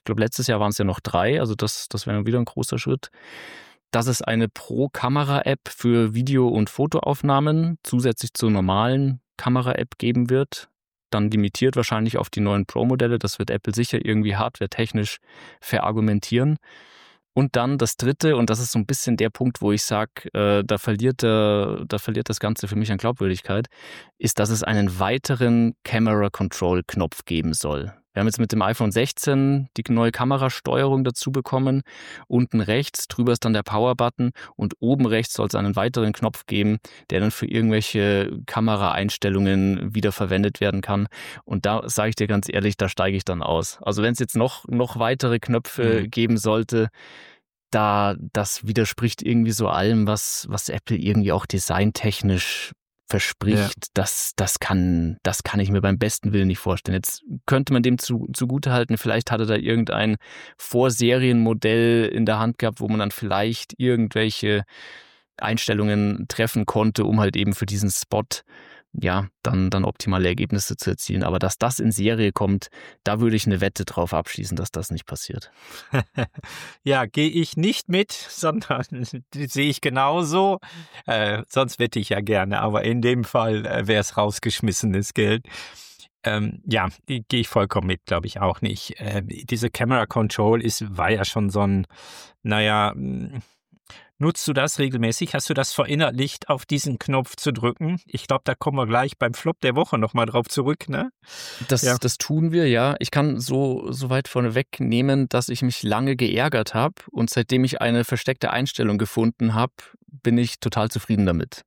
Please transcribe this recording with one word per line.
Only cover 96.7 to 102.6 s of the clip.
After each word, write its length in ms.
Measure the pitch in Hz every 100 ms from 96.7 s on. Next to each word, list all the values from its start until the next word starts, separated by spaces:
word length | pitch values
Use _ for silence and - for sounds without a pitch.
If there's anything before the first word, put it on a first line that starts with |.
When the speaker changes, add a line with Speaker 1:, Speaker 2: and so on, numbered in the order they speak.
| 143 147 127
Speaker 2:
Knopf 380 | - 135 127 -
zu 180 | -
drücken? 480 | 113 120 - 160 175
Ich 220 | _ - -
glaub, 180 | 135
da 100 | -
kommen 220 | 127 - 139
wir 100 | 120
gleich 300 | 117 135 -
beim 160 | 123
Flop 260 | 117 160 -
der 120 | - 123
Woche 200 | 160 127
noch 160 | 107
mal 140 | 120 113
drauf 200 | 120 120
zurück, 440 | - 135 151 -
ne? 200 | 139 262 _ _ - - - -
Speaker 1:
Das, 120 | 127
Speaker 2:
Ja. 160 | 131 123
Speaker 1:
das 200 | 123 -
tun 340 | - 151 165
wir, 160 | 165